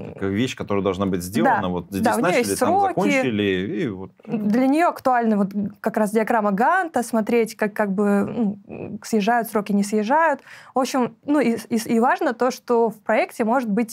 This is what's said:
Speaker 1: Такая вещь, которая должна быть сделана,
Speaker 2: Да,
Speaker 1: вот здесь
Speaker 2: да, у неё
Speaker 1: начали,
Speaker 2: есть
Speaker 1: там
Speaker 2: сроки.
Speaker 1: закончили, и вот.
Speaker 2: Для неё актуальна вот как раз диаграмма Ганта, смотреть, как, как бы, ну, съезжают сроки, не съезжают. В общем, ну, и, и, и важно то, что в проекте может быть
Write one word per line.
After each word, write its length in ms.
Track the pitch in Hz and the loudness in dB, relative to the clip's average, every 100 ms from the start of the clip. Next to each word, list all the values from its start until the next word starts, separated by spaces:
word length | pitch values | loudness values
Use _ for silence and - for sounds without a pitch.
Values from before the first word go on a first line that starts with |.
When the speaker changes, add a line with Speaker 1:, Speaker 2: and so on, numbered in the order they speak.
| 107 | -12
Speaker 1:
Такая 160 | - 98 | -4 -2
вещь, 260 | 101 127 - | 0 -2 -4
которая 260 | 92 101 | -2 0
должна 220 | 95 92 98 | 0 0 0
быть 160 | 92 | -2
сделана, 380 | 87 110 262 214 | -2 0 2 2
Speaker 2:
Да, 60 | 92 | 0
Speaker 1:
вот 180 | 87 - | -4 -4
здесь 120 | 196 | 0
Speaker 2:
да, 120 | 233 | 0
у 60 | 214 | 2
неё 20 | |
Speaker 1:
начали, 160 | 339 311 214 | 2 2 0
Speaker 2:
есть 100 | 196 | 0
Speaker 1:
там 80 | 254 381 | 2 2
Speaker 2:
сроки. 80 | 392 | 2
Speaker 1:
закончили, 480 | 339 302 269 254 208 202 185 190 202 | 0 2 2 0 0 0 0 -2 -4
и 60 | 139 | -4
вот. 240 | 95 95 _ 214 | -6 -12 _ -8
Speaker 2:
Для 400 | 226 208 233 262 | -4 0 2 2
неё 220 | 302 339 | 2 2
актуальна 480 | - 269 240 226 202 | 0 0 2 2 0
вот 160 | 196 208 202 - | 0 -2 -6 -6
как 140 | 220 214 | -4 0
раз 120 | 208 | 0
диаграмма 420 | 220 208 233 208 | 0 0 0 0
Ганта, 500 | 190 269 370 339 254 | 2 2 2 0 -4
смотреть, 520 | 240 226 208 240 220 | -2 -2 0 0 0
как, 200 | - 214 | -2 -4
как 180 | 208 208 | -2 -2
бы, 320 | 190 202 202 208 214 208 202 - | 0 2 2 0 -2 -2 -4 -12
ну, 320 | - - 208 | -12 -10 -10
съезжают 460 | - 220 202 240 226 | -4 0 2 0 0
сроки, 240 | 214 202 | -4 0
не 120 | 202 | 0
съезжают. 560 | 202 214 214 302 330 269 - - - | 0 0 2 2 2 0 -6 -20 -6
В 40 | 254 | -2
общем, 380 | 247 269 233 - 269 | 0 0 -2 -4 0
ну, 140 | 294 | 2
и, 160 | 233 233 - | 2 0 -2
и, 80 | 226 | -4
и 240 | 220 226 | 0 2
важно 320 | 247 370 320 | 2 2 -2
то, 180 | 226 247 | 0 -2
что 380 | 247 - 233 233 | -2 0 2 0
в 100 | 220 | -2
проекте 440 | - 226 370 - | -2 0 0 -2
может 240 | 220 262 233 | 0 0 0
быть 240 | 196 233 | -2 -2